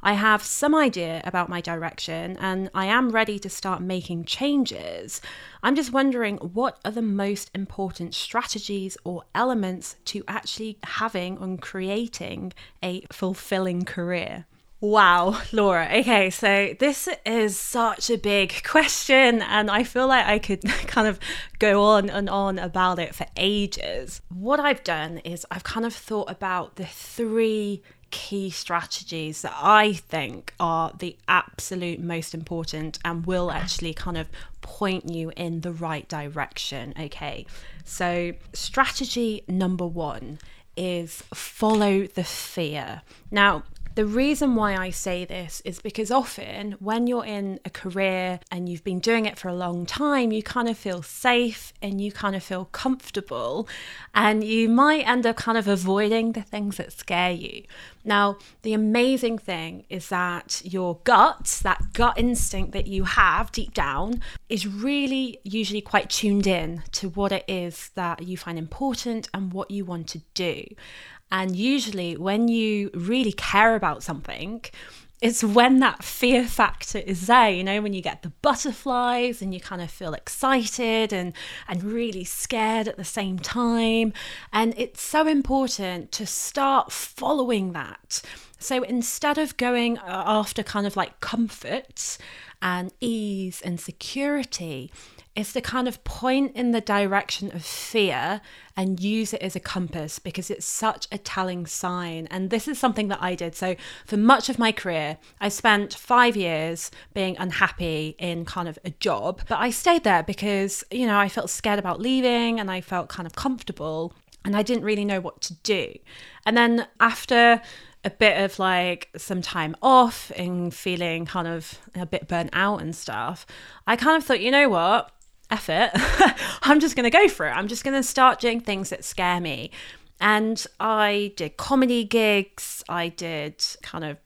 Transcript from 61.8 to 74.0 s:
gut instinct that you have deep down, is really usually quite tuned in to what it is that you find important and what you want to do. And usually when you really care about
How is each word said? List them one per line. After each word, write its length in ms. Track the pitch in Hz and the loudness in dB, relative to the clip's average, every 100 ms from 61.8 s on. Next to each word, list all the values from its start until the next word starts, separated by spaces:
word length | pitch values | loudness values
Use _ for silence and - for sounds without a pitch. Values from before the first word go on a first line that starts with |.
| - | -2
gut 240 | - 240 - | 2 2 4
instinct 540 | 240 233 - 190 190 | 0 2 -2 -2 -4
that 120 | 196 196 | -2 -4
you 160 | 190 | -2
have 480 | 180 - 190 165 214 | 0 4 4 4 -2
deep 240 | - - | -4 -6
down, 480 | - 143 139 196 240 - - - | -2 -2 -2 -2 -4 -6 -10 -6
is 160 | 220 | -4
really 760 | 196 202 247 285 277 262 262 202 | -4 -4 -2 0 0 -2 -4 -8
usually 380 | 196 214 202 208 | -6 -4 -2 -4
quite 280 | 202 208 - | 0 0 0
tuned 380 | - 214 202 202 | 0 2 4 4
in 380 | 180 160 170 - | 0 -2 -6 -6
to 160 | - 196 | -6 -6
what 240 | 170 202 | -2 0
it 120 | 196 - | -2 -4
is 420 | 190 175 156 - - | -6 -6 -10 -12 -6
that 260 | 175 170 | -6 -4
you 140 | 175 180 | -8 -10
find 240 | - 165 | -8 -8
important 680 | 160 - 269 240 247 226 - | -8 -4 -4 -4 -4 -6 -6
and 180 | 190 190 | -6 -6
what 200 | 185 - | -6 -6
you 120 | 202 | -6
want 220 | 185 175 160 | -6 -8 -8
to 100 | 160 - | -12 -10
do. 280 | - 180 - - - - - - - _ | -4 -4 -4 -10 -18 -20 -20 -20 -20 _
And 240 | 190 190 | -2 -2
usually 640 | 185 233 277 220 202 175 170 | 0 2 2 0 -4 -6 -4
when 320 | 180 208 233 | 0 2 2
you 420 | 226 220 208 202 | 2 2 0 -2
really 380 | - 175 247 233 | -4 -2 0 0
care 420 | 196 - 196 226 | -2 2 6 6
about 280 | 220 180 131 | 6 0 -2